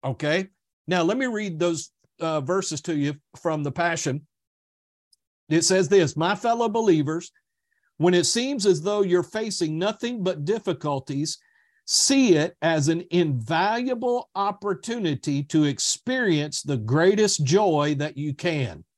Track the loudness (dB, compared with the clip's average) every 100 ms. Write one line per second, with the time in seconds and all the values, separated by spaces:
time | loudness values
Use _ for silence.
0 | -6 -4 -2 -2 -4 _ _ _ -4 0
1 | 0 0 -2 -4 -6 -2 -2 -2 -8 _
2 | _ _ -4 -4 -2 -2 -2 -8 -4 -2
3 | -4 -6 _ -8 -4 -4 -4 -2 -2 -2
4 | -4 -6 _ _ _ _ _ _ _ _
5 | _ _ _ _ _ 0 4 2 4 4
6 | 4 0 -2 0 0 0 0 2 2 2
7 | 2 -4 -8 _ _ _ _ _ _ _
8 | 2 4 2 -2 -2 0 2 2 0 0
9 | 2 0 0 -6 -6 -4 -4 -2 -4 -4
10 | -6 -4 -4 -4 -4 -4 -4 -6 -4 -6
11 | -6 -6 -6 -8 _ _ _ _ -2 0
12 | 4 4 6 4 4 0 0 2 2 0
13 | 0 0 2 0 -2 0 0 0 -2 -2
14 | -2 -2 -4 -4 -4 -4 -6 -6 -6 -4
15 | -2 -4 -2 -4 0 2 2 0 -4 -4
16 | -2 0 2 0 0 -6 -4 -4 0 4
17 | 6 6 2 2 2 4 4 2 0 -2
18 | -4 -6 -6 -4 -2 -2 -4 -6 -20